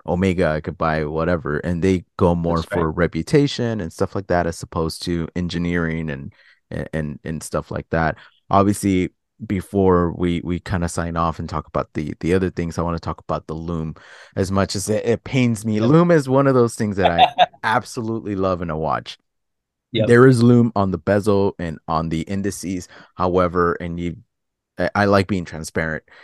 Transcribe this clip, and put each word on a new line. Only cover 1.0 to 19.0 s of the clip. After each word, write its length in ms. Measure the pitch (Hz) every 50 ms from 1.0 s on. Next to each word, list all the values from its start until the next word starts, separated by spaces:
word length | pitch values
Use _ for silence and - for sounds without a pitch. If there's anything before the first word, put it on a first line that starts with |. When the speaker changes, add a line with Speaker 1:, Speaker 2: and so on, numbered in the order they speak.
| 78
Speaker 1:
whatever." 540 | 76 76 80 80 85 90 82 - 71 73 -
And 240 | - 87 90 85 80
they 220 | 95 95 87 - _ _ -
go 180 | 98 87 87
more 220 | 85 82 85 85 82
Speaker 2:
That's 120 | 82 -
right. 80 | 98 92
Speaker 1:
for 140 | 82 78 80
reputation 880 | 87 85 80 - 80 80 - - 147 143 139 - - 123 117 113 107
and 120 | 85 82 -
stuff 220 | - 98 - -
like 140 | 104 95 -
that, 180 | 90 87 85
as 160 | 85 85 - -
opposed 400 | - - 87 82 80 - - -
to 220 | 90 87 85 82 - -
engineering 720 | 87 90 85 82 85 87 85 87 87 85 80 80 82 80 78
and, 240 | 71 69 71 - - _ _ _ _ _ _ - 80 78 73 - -
and, 260 | 80 78 73 69 - -
and 180 | - 80 76 -
stuff 300 | - - 78 76 - -
like 180 | 76 - _
that. 260 | - 82 80 78 - - - - _ _ _ -
Obviously, 600 | - 98 98 101 101 - - - 95 92 90 82 - _ _ _ _ - 110
before 680 | 107 104 92 - - - 101 95 95 90 87 87 85 80
we, 280 | 85 90 87 85 85 -
we 160 | 78 90 85
kinda 280 | - - 98 87 85 85
sign 280 | - - 82 85 82
off 240 | 82 85 82 82 -
and 80 | 85 80
talk 180 | - 78 -
about 260 | - - 73 65 - -
the, 200 | - 76 73 - -
the 120 | - 80 90
other 160 | 95 92 87
things, 280 | - - 85 85 82 87
I 40 | 85
wanna 180 | 85 85 82
talk 180 | - 82 78 -
about 300 | - - 80 76 - -
the 60 | 78
lume. 420 | 82 82 82 87 80 80 80 78 - - - - - - - -
As 160 | 104 98 90 98
much 240 | 98 95 90 -
as 120 | 101 - -
it, 160 | 107 104 -
it 200 | 117 113 - -
pains 400 | - - 135 123 120 117 104 110
me, 140 | 113 107 107
Speaker 2:
Yep. 80 | 110 120
Speaker 1:
lume 220 | 151 165 175 175 175
is 160 | 156 139 131
one 180 | 131 135 139
of 80 | 139 131
those 220 | 127 120 117 -
things 200 | - 117 104 98 95
that 120 | 92 87
I 160 | 85 85 - - - - 180
Speaker 2:
<laughs> 180 | - _ _ -
Speaker 1:
absolutely 720 | 113 110 127 - - - 131 110 110 113 113 - 101 104
love 260 | 92 95 95 92 85 90
in 80 | 82
a 80 | 78 78
watch. 400 | 80 73 64 58